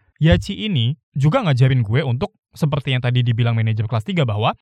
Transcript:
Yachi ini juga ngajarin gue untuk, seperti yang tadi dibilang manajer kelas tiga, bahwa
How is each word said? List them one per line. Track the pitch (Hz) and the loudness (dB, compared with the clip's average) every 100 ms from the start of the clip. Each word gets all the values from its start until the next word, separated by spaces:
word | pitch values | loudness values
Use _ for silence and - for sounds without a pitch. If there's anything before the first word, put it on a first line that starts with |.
| _ - | _ 0
Yachi | 156 170 - 190 214 | 2 2 0 -8 -4
ini | 160 113 156 _ 143 | -2 -2 -4 _ 0
juga | 147 254 | 2 2
ngajarin | 190 127 131 131 | 2 2 4 2
gue | 104 123 135 | 0 -2 -2
untuk, | 120 202 _ _ | -4 -6 _ _
seperti | - 156 147 143 | -4 -2 -2 -2
yang | 127 | -2
tadi | 123 123 123 | 0 0 2
dibilang | 113 117 113 | 2 0 0
manajer | 110 110 107 | 0 -2 -2
kelas | 110 147 | -4 -2
tiga, | 180 123 | -2 -2
bahwa | 104 127 - | 0 -2 -4